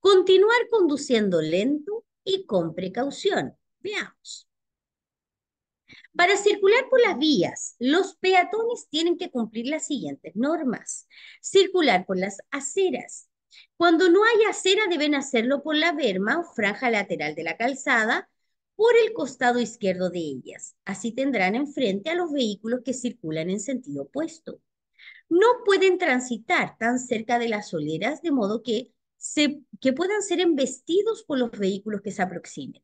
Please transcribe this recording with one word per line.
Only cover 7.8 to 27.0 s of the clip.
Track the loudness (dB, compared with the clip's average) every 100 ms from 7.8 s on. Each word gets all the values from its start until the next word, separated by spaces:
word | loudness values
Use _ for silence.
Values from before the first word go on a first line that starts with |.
| 0 2 0 -2
peatones | 2 2 2 -2 -4 -6 -6
tienen | -2 -2 -2
que | -4
cumplir | -6 -6 -6 -6
las | -6 -6
siguientes | -6 -6 -10 -12
normas. | -4 -2 -2 -2 -6 -8 -14 _ -20 -20 -18
Circular | 2 4 4 2 2 2 0
por | -4
las | -4 -8 -10
aceras. | -10 -6 -2 -2 -2 -10 -18 -20 _ _ -20 _ _
Cuando | 4 6 6
no | 6
hay | 6 4 2
acera, | 2 0 2 2
deben | 0 0
hacerlo | 0 0 -2 0 -2
por | -2 0
la | 0
berma | 0 -2 0 0 -2
o | -4
franja | -2 -2 0 -2
lateral | -2 -2 -6 -6
de | -6
la | -8 -4
calzada, | -4 -4 0 0 2 -2 -4 _ _ _ _ 0
por | 4 4
el | 4
costado | -2 -8 -2 0 0
izquierdo | -2 -4 -4 -2 -4
de | -4
ellas. | -6 -8 -12 -18 -20 _ -12
Así | -8 -8
tendrán | -4 -2 0 0
enfrente | 0 -4 -2 -2 -2 -4
a |
los | -4 -2
vehículos | -2 -2 -4 -6 -6
que | -4
circulan | -6 -6 -8 -8 -6 -4
en | -4
sentido | -4 -8 -8 -10
opuesto. | -8 -8 -8 -10 -18 -20 _ _ _ _ -20 -20 _
No | 4 4 4 2
pueden | 4 4 2
transitar | 2 0 -2 -8 -2 -2 -2 -4
tan | -2
cerca | -2